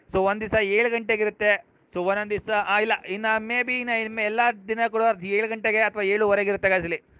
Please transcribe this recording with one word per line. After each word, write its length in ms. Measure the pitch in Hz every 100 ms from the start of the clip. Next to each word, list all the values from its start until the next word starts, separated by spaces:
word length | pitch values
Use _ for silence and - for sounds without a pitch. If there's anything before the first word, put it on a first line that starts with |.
| -
so 60 | 190
ಒಂದ್ 220 | 190 214
ದಿವಸ 140 | 214 220
ಏಳು 280 | 196 208 240
ಗಂಟೆಗಿರುತ್ತೆ, 760 | 233 220 214 214 208 208 202 - _ _
so 40 | 180
ಒಂದೊಂದು 320 | 180 202 208
ದಿವಸ, 200 | 208 214
ಆ, 280 | 208 180 208
ಇಲ್ಲ 140 | 220 208 -
ಇನ್ನು 320 | 196 220 220
ಮೇ 220 | 220 240
ಬಿ 180 | 247 254
ಇನ್ನು 200 | 240 226
ಇನ್ನು 180 | 220 220
ಎಲ್ಲ 180 | 214 226 240 214 190
ದಿನ 120 | 226 233
ಕೂಡ 140 | 220 226 190
ಏಳು 240 | 185 202 220
ಗಂಟೆಗೆ 320 | 220 220 214
ಅಥವಾ 220 | 214 208
ಏಳುವರೆಗೆ 480 | 196 208 208 202 202
ಇರುತ್ತೆ 180 | 196 196
guys 160 | 185
ಇಲ್ಲಿ. 180 | 170 165 _